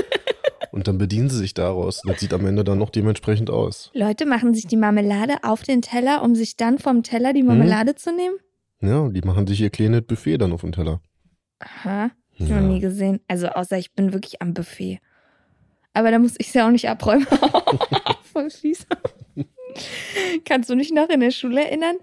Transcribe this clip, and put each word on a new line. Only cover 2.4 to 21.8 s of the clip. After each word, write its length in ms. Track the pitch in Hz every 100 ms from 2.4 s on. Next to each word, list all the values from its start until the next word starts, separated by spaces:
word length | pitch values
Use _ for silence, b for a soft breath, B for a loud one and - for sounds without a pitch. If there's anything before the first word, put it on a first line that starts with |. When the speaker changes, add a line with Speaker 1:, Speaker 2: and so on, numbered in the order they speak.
| 98
Speaker 2:
Ende 160 | 101
dann 160 | 101 98
noch 120 | 107
dementsprechend 600 | 110 107 104 - 107 110
aus. 400 | 110 104 - -
Speaker 1:
Leute 320 | 262 208 214 294
machen 280 | 233 240
sich 140 | 220 190
die 80 | 220
Marmelade 640 | 208 208 202 202 240 285
auf 220 | 226 220
den 180 | - 247
Teller, 400 | - 247 262 294
um 140 | 240 226
sich 200 | 226 -
dann 220 | 233 277
vom 240 | 277 240
Teller 300 | - 233 254
die 100 | 277
Speaker 2:
Mhm. 60 | 247
Speaker 1:
Marmelade 480 | 233 170 214 240 294
zu 160 | 339
nehmen? 220 | 339 359 381 _ _ _ -
Speaker 2:
Ja, 280 | 98 139 139
die 140 | 92
machen 260 | 92 95 98
sich 120 | 101
ihr 100 | 104
kleines 320 | - 107 117
Buffet 360 | - 113 147 156
dann 140 | 95
auf 80 | 82
den 100 | 85
Teller. 300 | 87 80 82 _ _ _ _ _ -
Speaker 1:
Aha, 440 | - - 190 202
hab 60 | 233 - _ -
ich 120 | -
Speaker 2:
Ja. 120 | 208
Speaker 1:
noch 80 | 190
nie 100 | 185
gesehen. 400 | 190 196 196 196 -
Also 220 | 180 175
außer 280 | - 180 190
ich 140 | -
bin 200 | - 190
wirklich 280 | 190 - -
am 140 | 175
Buffet. 460 | 175 170 - 185 185 _ _ _ _ _ _ _ _ _
Aber 180 | - 226
da 80 | 226
muss 140 | 240 -
ich's 160 | -
ja 140 | 254 226
auch 20 |
nicht 180 | 240 -
abräumen. 380 | 226 214 262 269 - - 339 - -
<laughs> 560 | - - - - _
Voll 180 | 311 294
fies. 360 | - 302 339 - - - - - - - 508 508 539 B B B 403 370 330
Kannst 260 | - 262 233
du 40 | 247
dich 160 | 294
noch 160 | 302 330
in 120 | 285
der 100 | 240
Schule 340 | - 254 262
erinnern? 320 | 302 311